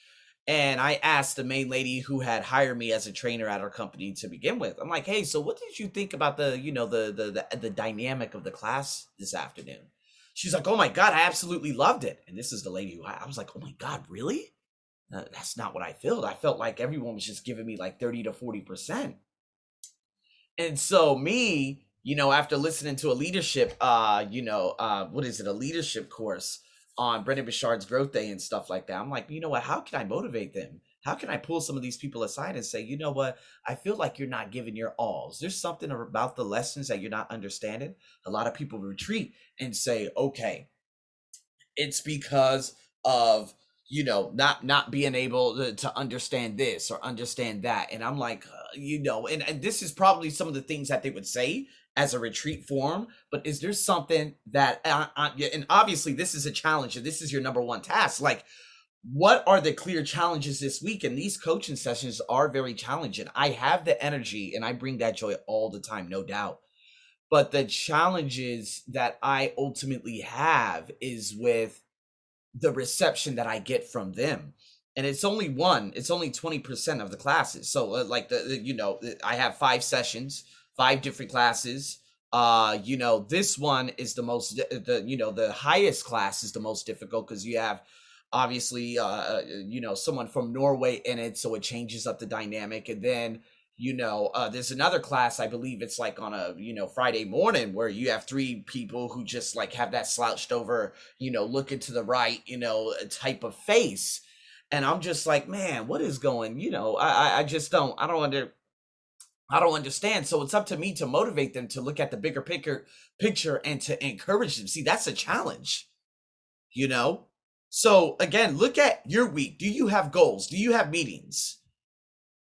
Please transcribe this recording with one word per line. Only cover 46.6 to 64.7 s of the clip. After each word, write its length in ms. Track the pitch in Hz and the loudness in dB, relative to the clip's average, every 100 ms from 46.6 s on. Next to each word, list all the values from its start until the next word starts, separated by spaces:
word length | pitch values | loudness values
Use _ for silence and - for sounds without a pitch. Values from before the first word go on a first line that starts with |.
| 131 87 - | 0 -2 -4
or 120 | - | -6
understand 600 | 127 117 120 - 120 104 | -6 -6 -6 -4 -4 -2
that." 240 | 120 107 - | -2 -2 -2
And 140 | 110 | -6
I'm 140 | 113 143 | -4 -2
like, 280 | 120 107 - | -4 -6 -12
uh, 300 | - - 139 | -18 -16 -12
you 260 | 143 151 | -6 -2
know, 240 | 139 110 156 | 0 0 -2
and, 160 | 156 151 | -4 -4
and 120 | 151 | -4
this 220 | 185 220 | -2 -2
is 80 | 175 | -4
probably 400 | - 196 185 160 | 4 6 6 2
some 160 | 147 165 | -2 -4
of 80 | |
the 80 | 139 | -4
things 240 | 135 151 139 | -4 -6 -2
that 120 | 131 | -2
they 80 | 139 | -2
would 160 | 98 98 | -6 -6
say 400 | 120 127 208 277 - _ - | 0 0 0 -6 -16 _ 0
as 160 | 139 | 2
a 60 | 123 | 2
retreat 480 | 117 - 147 156 - | -2 -4 -6 -6 -4
form, 400 | 139 135 180 226 - - | 0 0 0 -6 -12 -8
but 160 | 143 151 | -6 -4
is 140 | 147 | -4
there 120 | 175 | -2
something 640 | 202 - 175 147 160 151 - - | 0 2 2 2 0 0 -8 -2
that, 300 | 139 135 - | 4 4 4
uh, 220 | 160 147 151 - | 2 2 0 -2
uh, 140 | 147 127 | -2 0
yeah, 100 | 143 | -4
and 100 | 156 143 | -2 6
obviously 420 | 294 330 160 160 | 8 8 4 0
this 220 | 139 185 | -2 -2
is 100 | 151 | -2
a 60 | 143 | -4
challenge 460 | - 160 156 123 120 | 0 2 2 0 -6
and 100 | 127 | -6
this 160 | 156 | -6
is 100 | 156 | -2
your 80 | 135 | -2
number 220 | 131 123 | 0 0
one 180 | 120 113 | 0 -2
task. 400 | - 208 175 - | 0 2 2 2
Like, 240 | 139 117 - - - - _ _ 120 | 0 0 -4 -20 -20 -20 _ _ -8
what 320 | 139 190 240 - | 4 8 8 8
are 140 | 190 | 6
the 120 | 156 | 6
clear 300 | 139 180 175 | 0 -2 -2
challenges 560 | 143 143 175 160 143 139 | -2 0 0 0 -2 -2
this 240 | 139 - | -4 -4
week? 220 | 165 208 | -4 -2
And 120 | 139 123 | -2 -2
these 200 | 196 - | -4 -4
coaching 400 | 165 175 - 139 | 0 -2 -2 -6
sessions 440 | 127 117 127 107 - | -4 -4 -4 -6 0
are 200 | 127 147 | 4 4
very 260 | 135 131 | 2 -2
challenging. 540 | 110 117 143 143 98 - | -4 -4 -4 -4 -6 -6
I 180 | - 143 | 0 2
have 340 | 117 127 180 | 2 2 4
the 200 | 165 - | 4 2
energy 500 | 147 143 110 104 98 110 | 2 -2 -4 -6 -6 -4
and 80 | |
I 80 | 113 | -4